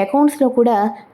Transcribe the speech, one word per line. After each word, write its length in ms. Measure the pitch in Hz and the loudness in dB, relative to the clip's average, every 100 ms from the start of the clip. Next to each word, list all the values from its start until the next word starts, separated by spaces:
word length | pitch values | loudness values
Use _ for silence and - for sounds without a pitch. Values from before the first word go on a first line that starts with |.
అకౌంట్స్లో 480 | 196 277 294 285 254 | 0 2 0 0 -2
కూడా 420 | 254 240 208 214 - - | 2 2 0 -2 -6 -10